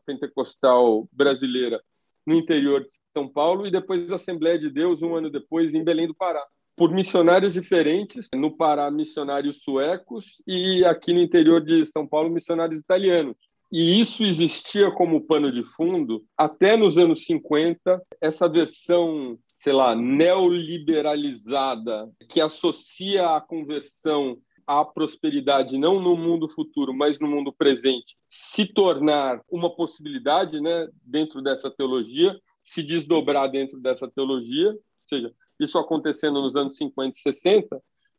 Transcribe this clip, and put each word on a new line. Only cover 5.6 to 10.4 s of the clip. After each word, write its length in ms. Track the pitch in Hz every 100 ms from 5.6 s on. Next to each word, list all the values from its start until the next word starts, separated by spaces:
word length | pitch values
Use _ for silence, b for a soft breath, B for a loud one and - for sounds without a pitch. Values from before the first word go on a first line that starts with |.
| 165
em 100 | 156
Belém 220 | 165 160 165
do 80 |
Pará, 320 | 156 185 156 139 _ _ -
por 160 | 170
missionários 600 | 185 190 185 165 180 196
diferentes, 760 | 175 175 180 151 175 202 127 - 131
no 200 | 151 156
Pará, 360 | 160 147 143
missionários 720 | 151 156 156 139 143 143 143
suecos, 760 | - 135 147 180 - 208 - _